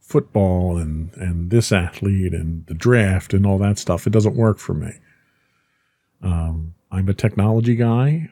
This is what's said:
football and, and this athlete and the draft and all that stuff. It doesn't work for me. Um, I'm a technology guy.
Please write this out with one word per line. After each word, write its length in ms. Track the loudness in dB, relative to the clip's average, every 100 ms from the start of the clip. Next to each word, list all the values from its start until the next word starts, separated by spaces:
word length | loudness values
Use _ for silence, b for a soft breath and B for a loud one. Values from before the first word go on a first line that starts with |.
football 760 | _ -2 0 0 2 2 0 -2
and, 340 | -4 -6 -8
and 360 | -8 -6 -4 0
this 200 | 0 2
athlete 640 | 0 -2 -4 -2 0 0
and 340 | -4 -6 -8 -10
the 80 |
draft 600 | -2 2 4 4 0 0
and 120 | 0 2
all 120 | 2
that 200 | 0 -2
stuff. 280 | -2 -2 0
It 60 |
doesn't 240 | 2 2 2
work 220 | 0 0
for 160 | -4
me. 180 | -6 -6 -14 _ _ _ _ _ _ _ _ _ _ _ _
Um, 520 | -2 -2 -2 -4 -8 -14 _
I'm 180 | -2 -2
a 60 |
technology 640 | 0 0 2 2 2 2 2
guy. 540 | 2 2 2 0 -4